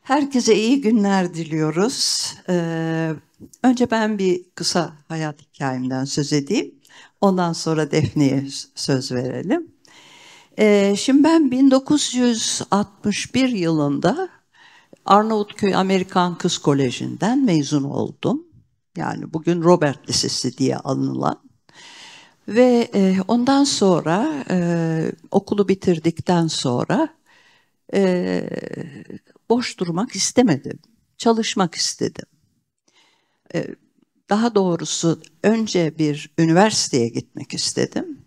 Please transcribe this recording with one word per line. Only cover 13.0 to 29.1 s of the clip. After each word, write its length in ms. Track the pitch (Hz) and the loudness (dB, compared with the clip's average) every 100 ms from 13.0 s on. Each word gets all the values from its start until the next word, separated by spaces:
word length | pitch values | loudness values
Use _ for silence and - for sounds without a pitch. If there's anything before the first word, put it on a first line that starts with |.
| 208 196 - | -6 -6 -4
bir 140 | 254 262 | 0 0
yılında 800 | 233 165 160 143 143 170 285 381 _ _ _ - _ _ - | 0 0 0 0 2 0 0 -6 _ _ _ -20 _ _ -14
Arnavutköy 720 | - 196 214 220 208 - 202 | 4 4 4 -2 -4 -2 0
Amerikan 640 | 185 190 190 185 190 180 170 | 0 2 0 0 0 0 -2
Kız 200 | 175 - | -4 -2
Koleji'nden 880 | - 139 135 - 123 123 185 262 | 0 2 0 -2 -8 -4 -2 2
mezun 400 | 262 165 135 147 | 2 2 2 -2
oldum. 640 | 139 131 110 - - 269 339 - _ _ _ 175 | -2 -4 -6 -4 -4 -4 -6 -20 _ _ _ -10
Yani 360 | 147 - - | -8 -8 -8
bugün 300 | 160 160 175 | -6 -2 0
Robert 460 | 165 175 147 127 - | 4 4 4 -2 -6
Lisesi 500 | 123 131 - - - | -4 -4 -4 -6 -2
diye 180 | 131 131 | -2 -2
anılan. 640 | - 135 135 131 139 - - _ _ - - - - - - _ - | -4 -4 -4 -2 -4 -4 -14 _ _ -20 -20 -20 -20 -20 -20 _ -4
Ve, 420 | 208 247 240 233 | 4 6 4 2
e, 260 | - 190 190 185 | 2 2 2 0
ondan 360 | 240 247 277 | 0 2 2
sonra, 800 | 285 - 196 170 151 175 285 302 - | 2 2 4 4 2 0 -2 -4 -2
e, 640 | 185 170 170 165 160 160 - - | -2 0 0 -2 -2 -4 -6 -2
okulu 380 | 196 - 208 196 | -2 0 -2 0
bitirdikten 800 | 190 - 165 165 165 - 175 160 | 0 0 0 0 -4 0 0 0
sonra, 600 | - 139 123 - 208 311 _ _ _ _ _ _ _ _ | -2 -2 -2 -2 -2 -2 _ _ _ _ _ _ _ _
e, 540 | 196 196 180 185 180 - - - - - - - | 0 0 0 -2 -4 -6 -10 -10 -14 -14 -16 -18